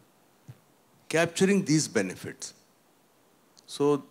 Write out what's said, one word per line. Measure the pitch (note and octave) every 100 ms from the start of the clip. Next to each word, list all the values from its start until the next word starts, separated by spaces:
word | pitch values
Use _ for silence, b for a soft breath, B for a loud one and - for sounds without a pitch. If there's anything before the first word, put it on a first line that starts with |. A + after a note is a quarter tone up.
| _ _ _ _ - - _ _ _ _ -
capturing | D#3 E3 - F#3+ G3 C3+
these | D3+ A#2
benefits. | A2 F#2+ F2 F2 - - - _ _ _ _ _ _ _ _ _ _ -
So, | - C#3+ C#3+ -